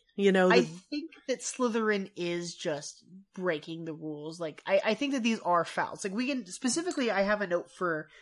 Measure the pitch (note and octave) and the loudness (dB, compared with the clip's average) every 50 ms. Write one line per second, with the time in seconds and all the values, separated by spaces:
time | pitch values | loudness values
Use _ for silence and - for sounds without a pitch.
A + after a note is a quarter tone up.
0 | _ _ - - G3 G3 F#3+ F#3+ F#3 F#3 F#3+ F#3 E3+ D#3+ E3 F3 - - D4 D4+ | _ _ -4 2 4 6 6 8 8 8 8 8 6 4 -2 -12 -12 -8 -8 -8
1 | E4 E4 - - - - B3 A#3+ - - - - B3 A#3+ G#3+ A#3 A3 G#3+ G#3 G3+ | -8 -10 -16 -14 -6 -6 -6 -6 -6 -10 -4 0 0 0 2 2 2 2 2 0
2 | G3 - - - F3 F3 F3 F3 F3 E3+ - - - F3 D3+ C#3+ D3+ - - - | -2 -6 -6 -6 -4 -2 -2 -4 -6 -8 -10 -6 -4 -4 -4 -4 -6 -12 -16 -18
3 | _ - F3 F#3+ G3 _ - G3 F3+ F3+ D#3+ D3 - F3 E3 E3 E3 E3 D#3 D#3 | _ -20 -20 -20 -20 _ -12 -6 -2 -2 -2 -2 -4 -8 -10 -8 -8 -8 -10 -8
4 | D#3+ D#3 D3+ D3 D3 D#3+ E3 F3+ E3+ D#3 - - - - G3 G3 - G#3+ G#3+ - | -8 -10 -10 -8 -10 -12 -8 -8 -8 -8 -8 -8 -4 0 2 2 2 2 0 0
5 | C#4+ C#4 C#4 C4 G#3+ A#3 A3+ G3+ - F3 F3 E3+ E3 - - F#3 D#3+ - - D#3 | 0 -2 0 0 2 0 0 0 2 2 4 4 2 2 -2 -4 -4 -4 -4 -6
6 | - G3+ F#3+ A3 B3+ C4 C#4+ B3+ G3+ F3 - - - B3+ A3+ E4+ E4 F#4 - D4+ | -8 -6 -4 -4 -2 -2 -2 -4 -6 -10 -10 -4 -2 -2 0 0 -2 -2 -2 0
7 | B3+ A3+ F#3+ G3 G3 G3+ G#3+ G3+ G#3 F3 F3 F3 - - - - F#3 F3 E3 D3+ | 0 0 2 2 2 2 2 0 0 0 0 -2 -2 -4 -8 -4 -2 0 0 -2
8 | D#3 - _ - | -4 -8 _ -20